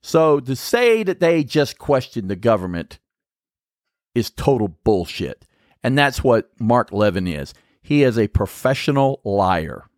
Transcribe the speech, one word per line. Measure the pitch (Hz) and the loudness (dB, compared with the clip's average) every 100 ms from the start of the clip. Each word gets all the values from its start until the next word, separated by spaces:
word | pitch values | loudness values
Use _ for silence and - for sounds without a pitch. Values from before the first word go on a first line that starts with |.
So | - 165 160 143 | 0 2 4 2
to | 127 135 | 0 -8
say | - 233 240 220 | -2 2 4 2
that | 196 180 | 0 0
they | 170 165 | 2 2
just | 143 156 139 - | 0 0 -2 -4
questioned | - 135 - 120 95 | -2 -2 -2 -10 -8
the | 95 | -2
government | 113 107 92 87 82 - _ _ _ _ _ _ _ _ _ _ _ 123 | 0 0 -2 -8 -10 -18 _ _ _ _ _ _ _ _ _ _ _ -4
is | 110 | -4
total | - - 131 101 - | -4 -2 0 -2 -2
bullshit. | - 101 87 - 78 - _ _ _ _ | 0 0 -2 -8 -10 -10 _ _ _ _
And | 120 135 | -2 0
that's | 143 - | 0 0
what | 135 113 - _ | 2 2 0 _
Mark | 110 120 110 | 0 0 0
Levin | 101 104 95 90 | 0 0 0 -4
is. | 76 69 - _ _ | -6 -10 -16 _ _
He | - 147 | -2 2
is | 135 113 | 2 2
a | 107 | 0
professional | - 98 - 127 131 - 139 135 139 | -2 -4 -2 -2 0 -2 0 0 -2
liar. | 107 98 92 90 78 - - | -4 0 2 0 -4 -12 -18